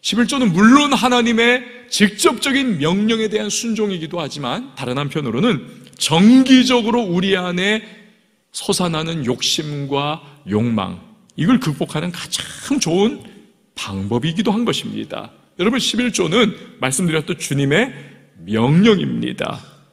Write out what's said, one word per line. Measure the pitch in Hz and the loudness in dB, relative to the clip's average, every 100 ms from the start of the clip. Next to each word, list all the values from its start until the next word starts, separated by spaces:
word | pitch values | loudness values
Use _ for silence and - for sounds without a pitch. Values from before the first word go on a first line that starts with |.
십일조는 | - 196 240 277 247 | -4 0 0 2 2
물론 | 165 214 269 294 | 6 8 8 6
하나님의 | 262 233 247 233 226 233 247 247 - - | 2 2 2 2 2 2 2 -2 -20 -8
직접적인 | - 208 - 330 262 285 269 269 180 | 2 2 2 0 0 -2 0 0 0
명령에 | 147 190 214 226 220 | 0 0 0 0 -2
대한 | 214 214 | -2 -4
순종이기도 | 202 233 220 214 185 156 175 | -6 -4 -2 -2 -4 -6 -6
하지만, | 147 147 131 156 262 - | -8 -6 -6 -6 -8 -10
다른 | 131 123 | -6 -4
한편으로는 | 143 156 139 113 220 165 - - - - | -4 -4 -4 0 0 0 -4 -20 -20 -8
정기적으로 | - 160 208 262 262 262 254 247 220 240 | 0 6 8 8 8 6 6 2 2 0
우리 | 214 175 190 190 | 0 0 2 0
안에 | 180 175 190 220 - - - _ _ _ _ | 0 -2 0 -2 -4 -20 -20 _ _ _ _
솟아나는 | - - 196 180 160 160 165 123 | -14 -4 -2 0 -2 -4 -4 -4
욕심과 | 123 - - 151 147 139 139 143 156 - - - | -2 -2 -4 -4 -6 -4 -2 -4 -6 -12 -20 -2
욕망, | 104 120 113 92 92 - - _ - | 0 0 -2 -4 -8 -16 -20 _ -4
이걸 | 160 254 | 2 2
극복하는 | - 139 175 156 175 | 2 -4 -6 -4 -6
가장 | 175 - - - - - 277 | -8 -10 -10 -10 -14 -4 -2
좋은 | - 170 208 - - - - _ _ | 0 2 0 -2 -14 -20 -20 _ _
방법이기도 | - - 95 98 117 147 165 226 | -14 -10 -8 -4 -4 -4 -2 -2
한 | 208 | -2
것입니다. | 240 143 113 107 110 110 104 _ _ _ | -2 -4 -6 -10 -10 -12 -14 _ _ _
여러분, | 180 254 | 0 0
십일조는 | - 220 247 208 175 190 233 - - - | -2 -2 -2 -2 -2 2 0 -2 -16 -6
말씀드렸던 | 127 139 180 160 151 175 | -4 0 0 0 -2 -8
주님의 | - 139 139 151 262 262 - - _ - | -4 -2 2 2 0 -4 -18 -20 _ -20
명령입니다. | 85 107 120 160 220 202 147 117 117 - - - - - _ | -4 0 2 4 4 4 0 -4 -6 -6 -8 -8 -14 -20 _